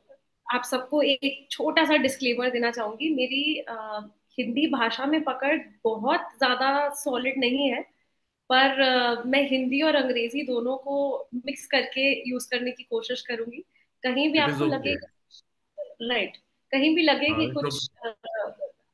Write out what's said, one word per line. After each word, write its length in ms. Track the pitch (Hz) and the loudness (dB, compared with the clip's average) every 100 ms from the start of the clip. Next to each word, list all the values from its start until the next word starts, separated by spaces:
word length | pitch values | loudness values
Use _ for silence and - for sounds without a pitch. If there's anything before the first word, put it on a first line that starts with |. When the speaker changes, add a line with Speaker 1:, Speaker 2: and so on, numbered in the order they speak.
| _ - _ _ - | _ -20 _ _ -4
Speaker 1:
आप 80 | 247 247 | -4 -2
सबको 320 | 262 - 294 | -6 0 2
एक 460 | 277 269 269 - - | 2 2 -2 -4 -8
छोटा 340 | - - 330 | -4 0 4
सा 120 | 302 302 | 4 4
डिस्क्लेमर 540 | 254 262 254 240 247 | 2 0 -2 0 0
देना 200 | 240 233 | 0 0
चाहूंगी। 440 | 240 214 220 311 | -2 -4 -4 -2
मेरी, 440 | 277 254 269 294 302 - | 0 0 -2 -2 -4 -6
अ, 60 | 226 220 214 208 _ _ - | -10 -8 -10 -10 _ _ -6
हिंदी 280 | 247 240 302 | -4 0 0
भाषा 400 | 247 226 226 277 | 0 -2 -2 0
में 180 | 311 | 0
पकड़ 380 | 302 254 277 311 - _ | 0 -2 0 -2 -4 _
बहुत 360 | 226 220 240 339 | -2 0 0 -2
ज्यादा 720 | - - 254 247 269 285 285 | -2 0 0 2 2 2 0
सॉलिड 400 | 277 294 247 254 269 | -2 -4 -2 -2 0
नहीं 320 | 247 269 277 | 0 2 0
है, 120 | 240 - _ _ _ _ _ - | -2 -6 _ _ _ _ _ 2
पर, 320 | 254 269 269 | 6 6 6
अ, 420 | 262 254 240 233 240 | 4 4 2 0 0
मैं 240 | 269 269 | 2 2
हिंदी 320 | 262 254 277 | 2 0 2
और 120 | 311 | 4
अंग्रेजी 480 | 294 254 240 233 277 | 4 2 0 -2 -4
दोनों 340 | 262 240 240 262 | -4 -2 -2 -4
को 520 | 269 277 277 - - | -2 -2 0 -2 -6
मिक्स 320 | 247 254 285 - | -10 -8 -10 -2
करके 640 | 269 254 262 277 - 247 | 0 0 0 0 0 -2
यूज़ 200 | 247 - | -6 -4
करने 200 | 247 247 | -4 -4
की 100 | 247 | -8
कोशिश 400 | - 226 226 247 | -6 -6 -4 -8
करूंगी। 360 | - 233 226 262 - _ _ _ | -6 -8 -8 -12 -18 _ _ _
कहीं 300 | 254 247 302 | -2 0 2
भी 60 | 302 | 2
Speaker 2:
It 80 | 294 | 2
is 60 | |
Speaker 1:
आपको 120 | 277 | 2
Speaker 2:
okay। 140 | 311 262 | 0 0
Speaker 1:
लगे, 160 | 269 285 571 _ _ - _ _ _ - 571 - 233 | -2 -6 -8 _ _ -20 _ _ _ -16 -14 -10 -4
राइट, 280 | 233 190 - _ _ _ | -2 -4 -8 _ _ _
कहीं 260 | 269 302 320 | 2 4 4
भी 60 | |
लगे 260 | 311 262 294 | 4 4 2
Speaker 2:
हाँ, 120 | 320 | 0
Speaker 1:
कि 60 | 311 | 0
Speaker 2:
it 80 | |
is 100 | 302 | -2
Speaker 1:
कुछ, 240 | 294 - - _ - | -2 -4 -8 _ -12
अ, 500 | - - - - - 587 - _ | -12 -10 -8 -8 -8 -12 -14 _